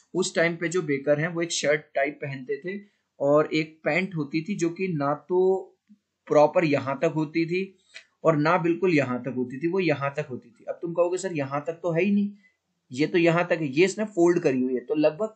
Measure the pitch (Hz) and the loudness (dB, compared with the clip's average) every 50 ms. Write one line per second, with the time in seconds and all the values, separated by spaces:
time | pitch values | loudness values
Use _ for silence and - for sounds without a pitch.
0 | _ _ - 175 185 - - 185 165 170 170 165 175 165 170 185 165 147 139 135 | _ _ -2 -2 -2 -2 0 0 0 0 0 -2 -4 -4 -2 -2 -2 -2 -2 -2
1 | 139 147 147 147 160 180 165 170 170 170 - - 165 143 151 151 - _ - 139 | 2 0 0 2 0 -4 -2 -4 -4 -4 -4 -2 0 0 0 0 -2 _ -4 -2
2 | 139 151 147 - 151 139 135 135 127 135 143 139 - 180 202 202 - _ _ _ | -2 -2 -4 -8 -10 -10 -10 -8 -6 -8 -8 -6 -6 -10 -10 -10 -12 _ _ _
3 | _ _ _ - 139 143 147 151 151 151 - 156 156 156 - _ - 156 147 175 | _ _ _ -2 2 4 4 4 4 2 0 -2 -2 -2 -6 _ -4 -2 0 0
4 | 190 190 180 156 143 143 156 160 160 202 202 160 170 165 170 185 190 185 165 143 | -2 -2 -4 -6 -6 -4 -4 -4 -4 -4 -4 -2 -2 -2 -2 -4 -4 -4 -2 -2
5 | 143 143 147 147 - - 180 185 185 190 190 185 - - _ _ _ _ - _ | 0 -2 -2 -4 -4 -2 0 2 4 4 2 0 -4 -10 _ _ _ _ -20 _
6 | _ _ _ _ - - 151 147 151 147 - 180 170 151 139 135 113 135 135 139 | _ _ _ _ -4 2 4 6 6 6 4 2 2 2 0 0 -2 -4 -4 0
7 | 170 160 147 156 156 147 160 165 165 160 180 185 190 190 - _ _ _ - - | -2 0 0 -2 -4 -2 -2 -2 -2 -2 -2 -4 -4 -6 -10 _ _ _ -20 -20
8 | - _ _ _ - 160 160 147 147 160 180 170 165 170 170 170 190 185 160 143 | -20 _ _ _ 2 2 2 4 4 2 2 2 2 0 0 2 2 2 2 2
9 | 127 123 123 120 123 139 117 127 123 127 131 131 156 170 180 196 180 156 139 127 | 2 0 -2 -6 -6 -6 -4 -4 -6 -6 -6 -6 -4 -2 -2 0 0 0 0 -2
10 | 139 143 139 156 143 - 123 110 - 117 _ _ - - - - 180 170 165 175 | -4 -6 -6 -6 -8 -8 -10 -14 -14 -18 _ _ -12 -12 -10 -10 -8 -6 0 0
11 | 175 175 180 180 190 185 170 147 135 135 139 143 143 170 165 - - 175 160 165 | 0 0 0 -4 -6 -4 -4 -4 -6 -4 -4 -6 -6 -6 -8 -6 -4 -2 0 2
12 | 185 208 202 202 202 202 - - _ _ _ _ _ _ _ _ _ - 127 127 | 2 2 2 2 0 -2 -4 -10 _ _ _ _ _ _ _ _ _ -10 -4 -2
13 | 151 196 196 175 165 170 165 175 175 175 180 160 160 135 127 156 185 196 - 208 | -2 0 2 4 4 4 4 2 2 0 0 -2 -2 -2 2 2 2 2 2 -4
14 | 214 208 - 170 170 175 175 156 - 143 131 127 127 127 127 120 117 - 151 156 | -6 -4 0 2 4 4 4 4 2 0 2 2 0 0 -2 -4 -4 -2 0 2
15 | 151 151 156 160 220 214 - | 2 2 2 0 -6 -6 -8